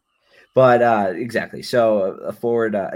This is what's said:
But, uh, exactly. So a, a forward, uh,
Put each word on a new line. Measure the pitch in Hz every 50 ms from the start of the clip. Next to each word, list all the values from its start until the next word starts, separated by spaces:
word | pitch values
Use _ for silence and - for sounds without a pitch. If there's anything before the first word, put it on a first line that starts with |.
| _ _ _ _ _ _ _ - _ _ _
But, | 135 131 127 123 120
uh, | 120 120 113 107 101 95 92
exactly. | 82 127 117 113 101 82 - - - -
So | - - 123 113 113 107 104 95
a, | 92 85 - - 85
a | 104
forward, | - - 120 117 117 113 110 104
uh, | 101 95 - -